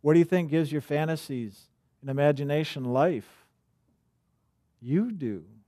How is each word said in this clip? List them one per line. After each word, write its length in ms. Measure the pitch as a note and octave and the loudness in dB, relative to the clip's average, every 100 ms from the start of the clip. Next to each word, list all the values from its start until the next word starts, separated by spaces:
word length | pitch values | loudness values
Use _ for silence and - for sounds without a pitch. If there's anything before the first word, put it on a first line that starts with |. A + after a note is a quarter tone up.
What 120 | D3 | 6
do 60 | E3 | 6
you 60 | E3+ | 6
think 240 | F#3 D#3+ | 2 0
gives 220 | D#3+ D3 | 0 0
your 100 | D3+ | -4
fantasies 840 | - D3 D#3 D#3+ - C3 A2 G2 _ _ _ _ | -2 -2 -2 -4 -6 -8 -8 -12 _ _ _ _
and 80 | C#3 | -6
imagination 720 | C3+ D3 C#3+ C#3+ D3 D#3 D3 B2+ | 2 2 2 0 -2 -2 -6 -2
life? 600 | B2 E3 C3+ - _ _ _ _ _ _ _ _ _ _ _ _ _ _ _ | 2 2 0 -8 _ _ _ _ _ _ _ _ _ _ _ _ _ _ _
You 320 | A#2+ D#3+ A#3+ | -2 -2 -2
do. 320 | G3+ B2 F#2+ E2+ A2 | -4 -6 -8 -12 -20